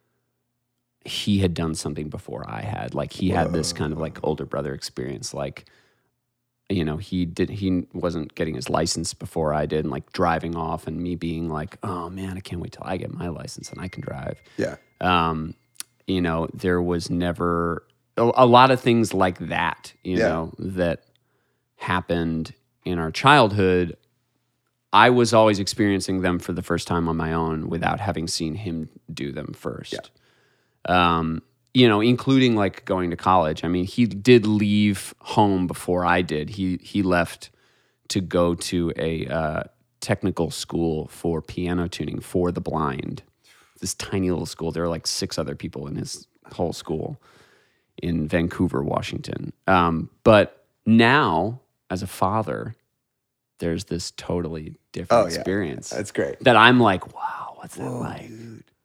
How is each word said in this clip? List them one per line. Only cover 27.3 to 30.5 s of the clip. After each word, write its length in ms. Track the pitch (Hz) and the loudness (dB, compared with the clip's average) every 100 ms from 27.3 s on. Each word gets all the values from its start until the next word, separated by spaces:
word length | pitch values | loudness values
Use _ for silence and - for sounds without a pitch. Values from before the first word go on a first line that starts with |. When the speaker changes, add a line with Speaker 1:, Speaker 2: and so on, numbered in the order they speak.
Speaker 1:
own 360 | 82 82 80 80 | -2 -2 -2 -4
without 320 | 82 87 78 | -4 -2 -2
having 260 | 98 80 82 | -4 -4 -4
seen 260 | - 82 | -4 -4
him 340 | 80 107 82 80 - - | -6 -6 -8 -8 -14 -16
do 200 | 80 71 | -10 -8
them 220 | 67 - | -8 -10
first. 380 | - - 58 - | -10 -10 -10 -10
Speaker 2:
Yeah. 60 | - - _ _ _ _ | -12 -12 _ _ _ _